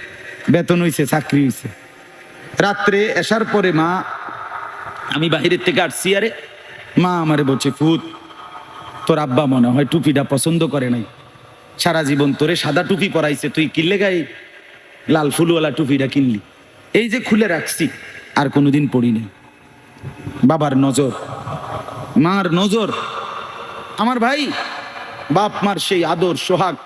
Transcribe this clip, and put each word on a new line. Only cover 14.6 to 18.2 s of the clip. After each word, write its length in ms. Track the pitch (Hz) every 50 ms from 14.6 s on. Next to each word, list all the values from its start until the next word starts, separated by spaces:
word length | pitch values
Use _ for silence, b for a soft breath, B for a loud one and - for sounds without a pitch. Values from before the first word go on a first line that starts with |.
| - - - - - - - - - -
লাল 220 | - 160 151 143
ফুলওয়ালা 400 | 135 - 165 165 170 165 156 151
টুপিটা 360 | 123 156 151 123 143 135 135
কিনলি?" 320 | 127 - 143 139 127 110 101 - - - - - - - - - - -
এই 140 | 202 226 226
যে 120 | 196 254
খুলে 280 | - - 220 208 226 202
রাখছি, 400 | 170 151 143 - - - 165 135 - - - - - -